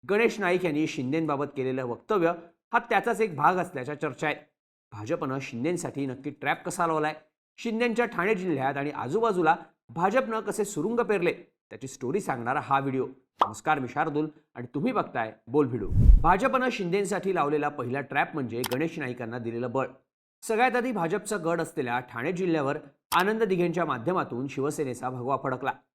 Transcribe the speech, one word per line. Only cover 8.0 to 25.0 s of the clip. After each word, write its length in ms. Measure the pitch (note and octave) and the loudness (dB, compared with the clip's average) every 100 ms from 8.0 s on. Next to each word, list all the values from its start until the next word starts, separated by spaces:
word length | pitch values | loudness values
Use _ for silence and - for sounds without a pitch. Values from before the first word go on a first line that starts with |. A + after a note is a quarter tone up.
| A#3 | -2
ठाणे 300 | - F3+ A3 | 0 0 0
जिल्ह्यात 420 | F#3 C#3+ C3 C#3+ | 0 0 0 -2
आणि 140 | C#3+ | -4
आजूबाजूला 640 | C#3+ A2+ F3 A3+ F#3 D#3+ E3+ - _ _ | -4 -2 0 2 4 4 2 0 _ _
भाजपनं 500 | A#2+ F#3 A#3+ A3 A3 | -2 2 2 0 -4
कसे 260 | G#3 G#3+ G3+ | -4 -4 -4
सुरुंग 340 | - D#3+ A#3 | -2 -2 0
पेरले, 340 | A3 G#3 E3+ - - _ _ | 0 2 0 -2 -10 _ _
त्याची 180 | - C3 | -16 -14
स्टोरी 320 | - B2 F3+ | -8 -2 -2
सांगणारा 400 | - C3 A#2 C#3 | -2 -4 -2 -2
हा 200 | B2 C#3 | 2 0
व्हिडिओ. 260 | C#3 C3 B2 - _ _ | 2 -2 -4 -6 _ _
नमस्कार, 380 | - A2 - D3+ | 0 0 0 0
मी 80 | B2+ | 0
शार्दूल 400 | C3 D#3+ D3 D#3 - _ - | -2 -2 0 -4 -6 _ -14
आणि 120 | B2 D3 | -8 -4
तुम्ही 160 | G3+ | -2
बघताय 400 | G#3+ D#3+ C3+ A2 G#2 - | -2 -4 -4 -6 -8 -4
बोल 200 | C#3 C3+ | 0 0
व्हिडिओ. 220 | A#2+ F#2+ F#2 - - | 0 -2 6 12 12
भाजपनं 480 | E3 F#3 B3+ B3+ B3+ | 10 6 4 2 0
शिंदेंसाठी 640 | A#3+ F3+ F#3 G3 F#3+ F#3+ F3+ | -2 -2 0 0 -2 0 0
लावलेला 340 | C#3+ D3+ D3 | 2 2 0
पहिला 320 | C#3+ B2 C3 | -2 -4 -4
ट्रॅप 320 | C3+ C#3+ E3+ | -2 0 0
म्हणजे 280 | D#3 B2 A2+ - | -2 -4 -4 -2
गणेश 240 | B2+ D#3+ E3 | -2 -2 -4
नाईकांना 380 | C3+ A#2+ A#2 A#2+ | -6 -6 -8 -6
दिलेलं 340 | A2+ A2+ B2 | -6 -6 -4
बळ. 160 | B2 B2+ - _ _ _ _ | -2 -4 -8 _ _ _ _
सगळ्यात 320 | - A3 B3+ A#3+ | -4 2 2 2
आधी 160 | A#3+ | -2
भाजपचा 460 | G#3+ E3 G3+ G#3 G#3+ | -2 -2 -2 -4 -4
गड 240 | E3 E3+ | -2 -2
असलेल्या 380 | D#3+ - B2+ B2 | -2 -4 -2 -2
ठाणे 300 | B2+ A#2 C3+ | -4 -6 -4
जिल्ह्यावर 460 | F3 F#3 D#3+ C#3 C#3+ - _ _ E3 | -2 0 0 0 -4 -8 _ _ 0
आनंद 280 | F#3+ A3 | 2 2
दिघेंच्या 420 | A3 F#3 F3 E3 D#3+ | 0 2 0 0 -2
माध्यमातून 600 | B2+ A#2 F3+ C#3 A#2+ C#3 | -2 -2 -2 -2 -4 -6
शिवसेनेचा 640 | C#3 C#3 C#3+ C#3 A#2+ | -4 -4 -2 -6 -4